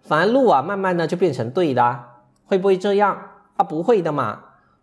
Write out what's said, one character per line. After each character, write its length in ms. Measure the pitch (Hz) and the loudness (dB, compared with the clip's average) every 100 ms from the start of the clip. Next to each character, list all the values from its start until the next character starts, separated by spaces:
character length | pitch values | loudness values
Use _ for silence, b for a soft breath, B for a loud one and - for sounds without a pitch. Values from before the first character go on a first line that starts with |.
反 200 | - 156 | -2 0
而 60 | 190 | 2
路 200 | 262 240 | 4 4
啊 160 | 143 | 2
慢 160 | 151 196 | 0 -4
慢 180 | 190 175 | -2 -2
的 100 | 160 | -2
就 100 | 175 | 0
变 140 | 185 | -2
成 180 | 123 117 | -2 -4
对 240 | 156 165 | -2 -2
的 80 | 127 | 2
啊？ 380 | 120 131 - - _ _ _ | 0 0 -10 -20 _ _ _
会 100 | 196 | 0
不 100 | 196 | 2
会 120 | 185 | 0
这 160 | 202 | 0
样 240 | 202 202 - - - _ - | 0 0 -2 -12 -20 _ -4
啊？ 80 | |
不 180 | 185 156 | -4 -2
会 180 | 180 226 | 0 0
的 120 | 165 | 0
嘛， 280 | 147 113 107 - b b b | -2 -4 -6 -16 b b b